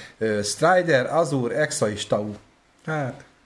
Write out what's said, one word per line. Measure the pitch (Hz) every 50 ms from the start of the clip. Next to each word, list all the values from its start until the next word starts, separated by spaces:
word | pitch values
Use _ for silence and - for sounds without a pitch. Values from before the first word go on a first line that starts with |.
| - - - -
Ö, | 110 110 107 104 104
Strider, | 104 - - 156 165 185 185 175 170 147 127 123
Azur, | - 139 160 170 143 143 135 120 117
Exa | 110 143 151 147 - - 120 107
és | 107 104 - -
Tau. | - 104 107 107 101 - - _ _ _ _ _ _ _ -
Hát. | 165 160 151 139 123 131 - - - _ _ _